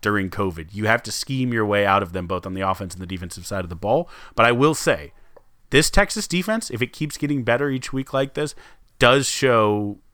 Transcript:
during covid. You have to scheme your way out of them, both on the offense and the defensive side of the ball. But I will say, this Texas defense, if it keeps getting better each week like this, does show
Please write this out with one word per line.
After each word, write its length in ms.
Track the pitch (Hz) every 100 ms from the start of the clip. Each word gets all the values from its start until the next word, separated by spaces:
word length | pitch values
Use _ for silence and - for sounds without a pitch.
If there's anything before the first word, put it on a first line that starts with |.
during 280 | 107 104 95
covid. 440 | - 98 82 80
You 140 | 98 107
have 160 | 117
to 80 | -
scheme 420 | - - 135 127
your 120 | 117 107
way 200 | 101 101
out 160 | 98
of 120 | 95
them, 120 | 90 87
both 200 | 92 92
on 80 |
the 80 | 95
offense 320 | 95 92 95
and 100 | 90
the 20 | 92
defensive 400 | 92 87 - 87
side 200 | 98 87
of 40 |
the 60 | 82
ball. 340 | 101 131 170 - -
But 120 | - 117
I 80 |
will 200 | 120 143
say, 380 | 156 - 95 73 - - - _ _ _
this 220 | 131 160
Texas 360 | - 196 - -
defense, 440 | 170 185 220 -
if 100 | 117
it 120 | 127
keeps 240 | - 151 -
getting 260 | 147 143
better 260 | 117 120 143
each 220 | 131 -
week 220 | 135 135
like 200 | 135 139
this, 220 | - 147 - - - - _
does 300 | 123 135 131
show 720 | - 135 117 107 104 104 101 _